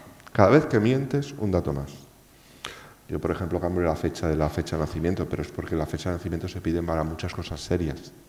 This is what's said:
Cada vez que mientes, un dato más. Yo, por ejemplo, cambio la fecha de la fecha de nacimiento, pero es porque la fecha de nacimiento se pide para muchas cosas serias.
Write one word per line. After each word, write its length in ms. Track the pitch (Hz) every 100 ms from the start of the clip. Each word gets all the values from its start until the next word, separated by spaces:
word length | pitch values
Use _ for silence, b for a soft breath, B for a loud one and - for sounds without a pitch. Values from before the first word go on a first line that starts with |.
| B B -
Cada 180 | - 98
vez 160 | 143 156
que 120 | 113
mientes, 560 | 110 131 135 143 143 -
un 120 | 104
dato 220 | 90 -
más. 180 | 69 69 - - - - B B B B B B B -
Yo, 100 | 80
por 140 | 82
ejemplo, 280 | 82 87 85
cambio 220 | 87 90
la 140 | 85 78
fecha 320 | 82 - 82
de 80 | 76
la 120 | 76
fecha 280 | 87 78 80
de 60 |
nacimiento, 460 | 78 82 82 92 82
pero 140 | 78
es 80 | 73
porque 240 | - 80
la 120 | 82 78
fecha 240 | 82 92
de 60 | 85
nacimiento 300 | 90 85 92
se 140 | 95
pide 200 | 85 85
para 220 | 85 82
muchas 320 | 78 80 90
cosas 260 | - 82 76
serias. 520 | - 87 80 67 - -